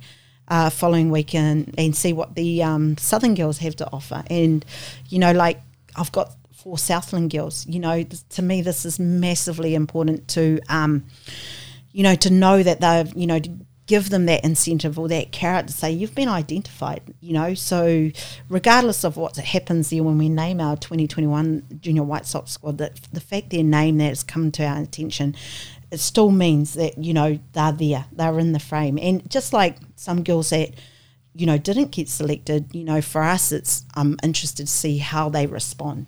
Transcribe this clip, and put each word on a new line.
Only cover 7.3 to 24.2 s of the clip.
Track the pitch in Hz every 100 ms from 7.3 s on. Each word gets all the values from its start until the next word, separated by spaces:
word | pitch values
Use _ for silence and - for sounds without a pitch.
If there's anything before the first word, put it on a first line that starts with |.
girls, | 151 156 156 -
you | 170
know, | 170 165
th-, | 165 170 -
to | -
me | 180 185
this | 175 175 170
is | 165
massively | 175 175 175 175 180 165 165
important | 160 156 165 156 156 -
to, | 170 160 156 -
um, | 156 151 147 - - - - - - - - -
you | 196
know, | 196 185
to | 190
know | 185 185 196
that | 180 170
they've, | 175 170 160 156
you | 175
know, | 160
to | 165 175 - _ -
give | 208 196
them | 196 175
that | 160 160
incentive | 151 - 165 151 156
or | 160
that | 160 -
carrot | - 175 180 151
to |
say, | 143 160
"You've | 165 214 -
been | 262
identified," | 185 151 160 - - 147 151 - -
you | 170
know. | 156 165
So | 190 - 180 170 165 156 - - - -
regardless | 185 233 240 240 196
of | 175 156
what | 160 -
happens | - 185 - 170 151
there | 165
when | 160 156
we | 156
name | 156 165 180
our | 156 151
twenty | - 165 151
twenty-one | - 151 147 160 156 131 151
Junior | 170 156
White | 143 147 -
Sox | 156 -
squad, | - 151 147
that | 151 - -
the | -
fact | - 196 -
their | 175
name | 156 151 156 156
that | 151
has | 143